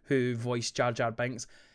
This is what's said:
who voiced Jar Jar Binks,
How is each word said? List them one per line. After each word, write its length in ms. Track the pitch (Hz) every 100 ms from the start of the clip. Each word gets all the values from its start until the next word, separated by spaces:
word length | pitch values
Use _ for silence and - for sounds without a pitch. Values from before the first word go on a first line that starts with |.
| -
who 300 | 135 123 120
voiced 400 | 120 123 117 -
Jar 160 | 123
Jar 180 | 113 117
Binks, 340 | 110 123 120 - - -